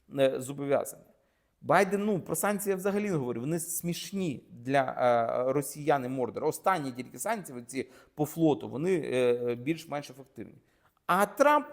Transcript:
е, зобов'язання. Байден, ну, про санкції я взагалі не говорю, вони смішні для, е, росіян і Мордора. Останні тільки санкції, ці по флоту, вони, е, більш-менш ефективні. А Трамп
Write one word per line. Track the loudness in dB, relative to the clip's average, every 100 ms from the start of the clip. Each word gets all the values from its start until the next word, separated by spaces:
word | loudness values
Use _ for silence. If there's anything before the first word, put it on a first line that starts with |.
| _ 2
е, | 2 2
зобов'язання. | -6 -6 0 0 -2 -10 -20 _ _ _ _ _
Байден, | 2 4 4 2 0
ну, | -2
про | -2 -2
санкції | -2 -2 -2
я | -2
взагалі | 0 0 0
не | -2
говорю, | -2 -4
вони | -2 -4
смішні | -4 -6 -4 -6 -6 -4 -4 -4 -10
для, | -12 0 2
е, | 2 2 4 4 2 0 0
росіян | 0 -2 -2 0 2 0
і |
Мордора. | -2 -2 -2 -2
Останні | 0 0 0 -2
тільки | -8 -10 -8
санкції, | -6 -6 -6 -12 -8
ці | -6 -8 -10 -12 -4
по | -4
флоту, | 2 2 2 -2
вони, | -4 0 0
е, | 0 2 4 4 0 -2
більш-менш | -4 -6 -6 -8 -8
ефективні. | -16 -18 -16 -16 -18 _ _ _ _ 0
А | 2 2
Трамп | 6 6 6 2